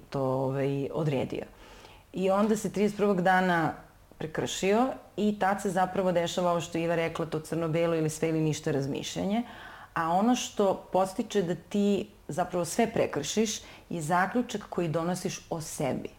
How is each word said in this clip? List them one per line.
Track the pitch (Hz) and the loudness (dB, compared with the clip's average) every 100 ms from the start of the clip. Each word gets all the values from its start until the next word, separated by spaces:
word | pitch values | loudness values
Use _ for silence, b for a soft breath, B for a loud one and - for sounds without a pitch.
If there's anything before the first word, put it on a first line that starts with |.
| - | -6
to, | 143 | -2
ovaj, | 131 131 135 139 139 139 139 | 0 0 0 0 0 -2 -2
odredio. | - 156 131 - - - B B B B B - | -2 0 0 -2 -6 -10 B B B B B -12
I | 175 190 | -2 2
onda | 196 214 214 | 2 2 0
se | 185 | 0
trideset | 185 208 208 | 0 0 2
prvog | 208 185 | 2 4
dana | 180 185 185 170 151 - - - - - | 4 4 4 2 2 -2 -14 -20 -20 -12
prekršio | 156 - 127 - 190 214 262 - - - | -6 -4 -4 -2 2 4 2 -2 -10 0
i | 208 208 | 0 2
tad | 190 202 | 0 0
se | 202 | 0
zapravo | 185 185 185 185 | 0 0 2 2
dešava | 175 170 - 180 | 2 0 0 2
ovo | 170 | 0
što | 156 170 | -2 -2
je | |
Iva | 165 | 0
rekla, | 170 165 165 160 | 0 0 -2 -4
to | 156 | -6
crno-belo | - 165 165 165 170 165 | -4 -4 0 2 2 2
ili | 156 | 0
sve | - 165 | 0 0
ili | 160 | 2
ništa | 156 151 160 | 0 0 -2
razmišljanje. | 139 139 - - 165 185 226 240 B B B B 165 | -2 -2 -4 -6 -4 -2 -2 -4 B B B B -4
A | 165 | 0
ono | 180 226 | 4 4
što | 247 - - 196 - - | 2 0 2 2 2 0
podstiče | 185 190 - - 202 | 0 2 -2 0 0
da | 170 | 0
ti | 170 - 208 202 202 - - - | -4 -2 2 4 2 -2 -12 -6
zapravo | 147 180 180 | -4 -2 -2
sve | 170 - 220 | 0 0 2
prekršiš | - 233 143 147 208 220 - B B - | 2 0 -2 -2 0 0 -2 B B -10
je | 170 | -6
zaključak | 147 180 190 240 240 208 - | 0 2 2 0 -2 -6 -4
koji | - 170 | -2 0
donosiš | 165 170 185 180 - - | 0 -2 -2 -4 -8 -8
o | 165 | -8
sebi, | 156 - 131 131 - | -8 -4 -2 -2 -8